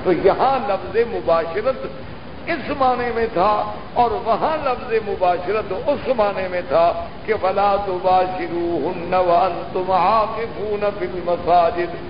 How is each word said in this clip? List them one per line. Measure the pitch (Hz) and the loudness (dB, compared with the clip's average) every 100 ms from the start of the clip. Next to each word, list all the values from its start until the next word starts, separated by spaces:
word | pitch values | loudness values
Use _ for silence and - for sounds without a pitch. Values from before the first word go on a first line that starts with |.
تو | - | 2
یہاں | 165 190 180 247 269 202 | 4 4 4 2 2 0
لفظ | 190 175 196 233 | -4 -2 0 0
مباشرت | 196 160 165 160 170 233 262 - - - - - - - | 0 2 2 2 -2 -2 -4 -8 -10 -14 -14 -14 -14 -6
اس | 320 208 285 | -6 -4 0
معنی | 262 240 240 226 | 0 2 -2 -2
میں | 226 | -2
تھا | 170 196 208 - - - | 2 2 2 -2 -6 -6
اور | - 240 | 2 2
وہاں | 202 202 208 285 311 277 | 2 0 0 2 0 -2
لفظ | 247 226 220 202 | -2 -2 -2 -2
مباشرت | 196 180 175 - 214 208 - - | 0 2 2 0 -2 -2 -4 -2
اس | 285 - | -2 0
معنی | 254 208 190 185 | 0 2 0 -4
میں | 180 175 | -4 0
تھا | 151 170 - - - - | 4 4 2 -6 -10 -4
کہ | |
وَلَا | 214 185 190 202 196 202 | 0 0 2 2 2 0
تُبَاشِرُوهُنَّ | 180 185 185 185 185 170 170 170 170 143 180 170 180 | -2 4 4 2 -2 -4 -2 -2 0 -2 -4 -2 2
وَأَنْتُمْ | 180 170 185 175 - 185 185 | 4 4 4 0 -6 -4 0
عَاكِفُونَ | 185 180 220 214 220 226 160 208 202 202 202 | 2 4 2 0 -2 -6 -6 -4 -2 -2 -2
فِي | 180 | -6
الْمَسَاجِدِ | 180 175 170 160 175 165 170 175 - | -4 -2 -2 4 4 4 0 -4 -6